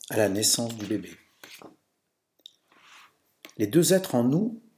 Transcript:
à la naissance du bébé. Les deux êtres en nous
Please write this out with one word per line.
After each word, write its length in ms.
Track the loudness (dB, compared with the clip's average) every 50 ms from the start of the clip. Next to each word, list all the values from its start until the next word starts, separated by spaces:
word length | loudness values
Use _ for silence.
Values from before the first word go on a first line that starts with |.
| -10 -4
à 80 | 0 0
la 120 | 0 2
naissance 460 | 0 0 0 0 0 0 -2 -4 -6
du 100 | -8 -6
bébé. 260 | -4 -4 -6 -6 -10 -16 -20 _ _ _ _ -20 -20 -20 -20 -20 -20 -20 _ _ _ _ _ _ _ _ _ _ _ _ _ -20 -20 _ _ _ _ _ _ -20 -20 -20 -20 -20 -20 _ _ _ _ _ _ -20 -16 -6 -4
Les 100 | -2 2
deux 260 | 4 4 4 4 4
êtres 220 | 2 2 0 0
en 80 | 2 2
nous 380 | 4 2 2 2 0 -4 -8 -14 _ _